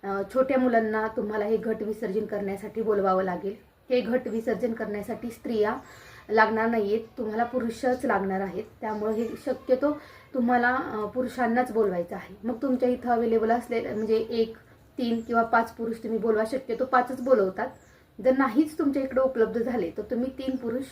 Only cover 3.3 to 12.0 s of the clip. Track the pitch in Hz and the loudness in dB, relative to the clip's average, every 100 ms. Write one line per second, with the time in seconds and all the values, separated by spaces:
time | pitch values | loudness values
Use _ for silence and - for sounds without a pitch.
3.3 | 175 196 208 - _ _ 247 220 247 240 | -2 -6 -10 -16 _ _ 0 2 -2 0
4.3 | 220 226 214 247 226 214 208 202 220 240 | -4 -2 -2 -2 -4 -6 -6 -6 -8 -8
5.3 | - - 226 214 262 - - - - - | -10 -4 0 0 0 -8 -20 -20 -20 -2
6.3 | 214 220 220 226 233 202 220 - - 214 | 4 4 4 0 0 0 -2 -2 -8 -6
7.3 | 214 240 254 233 - 254 254 254 196 196 | -2 -2 -2 -4 -2 -2 0 0 0 0
8.3 | 190 196 175 220 - 220 208 208 220 226 | -2 -2 -6 -10 -8 -6 -4 -2 -2 -2
9.3 | - - 254 - 254 285 294 - - - | -4 -6 -6 0 2 2 -2 -8 -20 -8
10.3 | 262 240 247 240 254 - 214 208 254 247 | -2 2 4 4 2 -2 -4 -4 -2 -4
11.3 | - 240 233 254 220 208 180 | 0 0 2 2 2 2 2